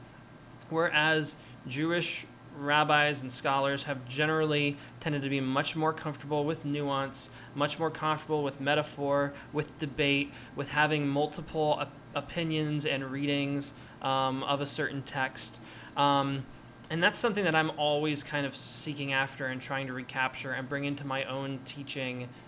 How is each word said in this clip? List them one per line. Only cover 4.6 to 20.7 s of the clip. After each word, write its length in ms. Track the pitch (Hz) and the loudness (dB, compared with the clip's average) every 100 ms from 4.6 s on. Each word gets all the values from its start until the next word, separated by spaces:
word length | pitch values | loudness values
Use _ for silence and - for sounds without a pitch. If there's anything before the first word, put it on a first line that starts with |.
| 143 143 - - | 2 0 -10 -6
tended 200 | 160 147 | -2 0
to 80 | 139 | 0
be 120 | 139 | 0
much 340 | 131 135 - 160 | 2 2 2 2
more 160 | 151 | 0
comfortable 540 | 160 156 143 143 147 147 | 0 -6 -8 -2 0 0
with 180 | 160 | -2
nuance, 680 | 143 143 143 135 135 - - - - | -2 -2 0 0 0 -4 -6 -8 -12
much 240 | 139 147 - | 0 0 2
more 140 | 160 | -2
comfortable 520 | 156 156 151 - 151 | 0 0 0 0 0
with 180 | 143 139 | 0 0
metaphor, 720 | 139 151 151 - 139 143 139 139 - | 2 2 2 -2 2 4 2 -2 -6
with 260 | 147 143 - | -4 -4 -4
debate, 540 | 147 139 143 139 143 - - - | -6 2 4 4 2 -6 -12 -8
with 160 | 135 | -2
having 340 | 147 151 151 143 | 4 4 4 2
multiple 680 | 139 151 156 151 160 151 147 | 2 0 -2 -6 0 2 2
op-, 100 | 143 - - | -2 -8 -6
opinions 720 | 147 - 175 165 156 151 151 147 | -6 -4 -2 0 0 0 0 0
and 260 | 135 135 | -2 -2
readings, 640 | 135 143 143 139 143 139 - - - | -2 0 2 2 0 -4 -8 -18 -6
um, 400 | 135 135 135 131 | 0 2 2 0
of 180 | 131 139 | 0 0
a 40 | 139 | 2
certain 360 | - 143 139 | 2 0 -2
text. 580 | - 139 131 - - - - - - - | -6 -2 -2 -2 -6 -6 -16 -16 -10 2
Um, 480 | 143 143 139 139 - - - - - | 6 6 2 -2 -6 -14 -18 -18 -6
and 140 | 165 | 2
that's 160 | 190 208 | 4 4
something 240 | 233 202 | 2 2
that 120 | 180 156 | 2 4
I'm 160 | 156 | 2
always 520 | 156 147 147 151 147 | 2 2 2 2 -2
kind 220 | - 147 139 | -2 -2 -2
of 100 | - | -4
seeking 560 | - - 156 143 139 | -2 0 -2 -2 0
after 360 | 135 139 - 131 | 0 0 -2 -4
and 120 | 127 | -4
trying 280 | - 135 135 | -4 -4 -4
to 60 | |
recapture 600 | 127 127 135 131 - 135 | -6 -6 0 0 0 -4
and 160 | 127 | -4
bring 160 | 131 | -2